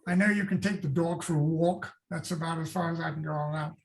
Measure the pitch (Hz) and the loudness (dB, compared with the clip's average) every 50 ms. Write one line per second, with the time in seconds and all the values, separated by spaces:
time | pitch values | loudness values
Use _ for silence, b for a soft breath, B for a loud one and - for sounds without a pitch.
0 | _ 180 180 180 202 208 202 202 190 - 190 180 - 202 202 - - 147 135 170 | _ 2 4 4 6 4 4 2 2 0 0 0 0 0 -2 0 -2 0 0 2
1 | 170 170 170 165 - - 165 151 147 156 160 160 170 175 - 175 - - - _ | 2 2 0 -2 -2 0 2 2 4 2 4 4 4 2 2 0 -6 -10 -12 _
2 | _ _ 175 160 151 - 180 156 160 165 165 160 160 156 - 185 170 165 170 165 | _ _ -8 -6 -4 -4 -4 -4 -2 -4 -2 -4 -4 -4 -2 -2 -2 -2 -2 -2
3 | 165 160 147 156 151 151 151 151 147 151 151 156 151 156 160 _ | -4 -4 -4 -4 -4 -4 -2 -2 -2 -2 -2 -2 -4 -6 -8 _